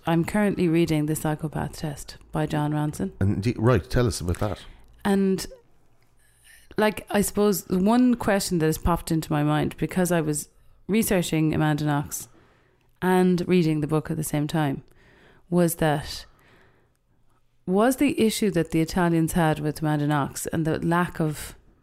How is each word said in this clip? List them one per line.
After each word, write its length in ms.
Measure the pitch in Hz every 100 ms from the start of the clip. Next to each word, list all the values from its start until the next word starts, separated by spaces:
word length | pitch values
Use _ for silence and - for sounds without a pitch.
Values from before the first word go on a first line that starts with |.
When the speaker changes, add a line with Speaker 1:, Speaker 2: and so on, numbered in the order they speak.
| -
Speaker 1:
I'm 180 | 165
currently 440 | 160 214 202 - 175
reading 380 | 165 170 156 151
The 100 | 156
Psychopath 600 | 156 151 156 151 147 -
Test 400 | 156 143 - - -
by 160 | 156 156
John 260 | 151 147
Ronson. 380 | 151 151 - 190 -
Speaker 2:
And 220 | 95 101
do, 100 | 104 -
right, 300 | 113 117 -
tell 160 | 127 123
us 140 | -
about 180 | 85 87
that. 220 | 104 - - - - -
Speaker 1:
And, 420 | 202 196 196 190 - - _ _ _ _ _ _ _ _ - - - -
like, 280 | 214 208 -
I 100 | 208
suppose 420 | 190 - 208 175
the 140 | - 185
one 360 | 196 240 247
question 460 | 233 - 196 - 175
that 60 | 156
has 120 | 156
popped 320 | 180 170 -
into 220 | 160 -
my 100 | 151
mind, 340 | 147 151 143 -
because 340 | 151 185 175
I 80 | 175
was 280 | 151 147 - _ - - -
researching 640 | 208 214 190 170 160 156
Amanda 320 | - 156 151
Knox 440 | 151 143 - - - - _ _ _ _ _ _
and 440 | 180 185 185 180 180
reading 320 | 185 160 156
the 80 | 147
book 220 | 156 -
at 60 | 160
the 80 |
same 220 | 156 151 147
time, 380 | 165 147 143 - - _ _ - _ _
was 260 | 170 170 165
that, 480 | 160 147 - - - _ _ _ _ _ _ _ _ _ _ _ _ _ -
was 300 | 190 233 269
the 240 | 285 -
issue 300 | 220 - 214
that 180 | 165 160
the 100 | 160
Italians 520 | 160 - 175 165 160
had 260 | 180 160 151
with 240 | 151 143
Amanda 240 | 156 151 147
Knox 400 | 147 135 - -
and 180 | 170
the 140 | 156 156
lack 400 | 165 170 175 -
of, 380 | 156 147 - - - _